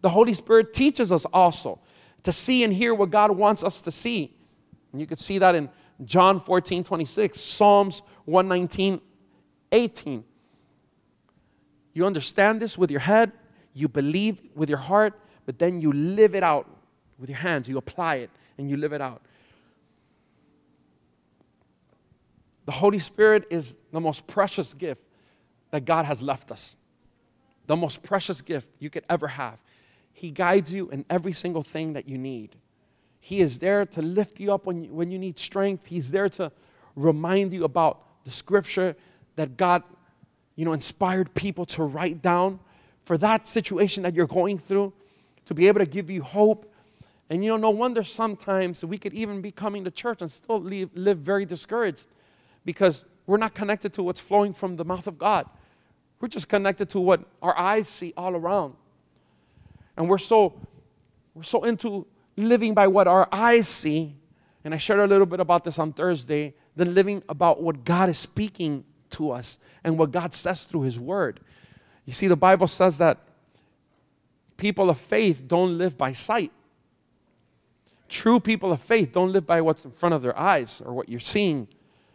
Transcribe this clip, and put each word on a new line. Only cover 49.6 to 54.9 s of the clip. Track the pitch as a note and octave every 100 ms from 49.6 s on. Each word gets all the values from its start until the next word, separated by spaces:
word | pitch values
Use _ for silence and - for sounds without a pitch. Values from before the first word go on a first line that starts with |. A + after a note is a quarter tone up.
| G#3 G3+
to | F#3
church | - A#3+ A3+
and | E3+
still | - _ A3+
leave, | F3 G3 F#3
live | F3 F#3+ F#3+
very | C#3+ G3
discouraged | G3 F3 - A3+ A3 D#3 - _ _ _ _ _
because | - E3 F#3+ D3 - _ -
we're | G3+
not | A3
connected | - G3+ G#3 G#3
to | -
what's | F3+ F3
flowing | - G3+ G#3
from | F#3 G3 F3
the |
mouth | E3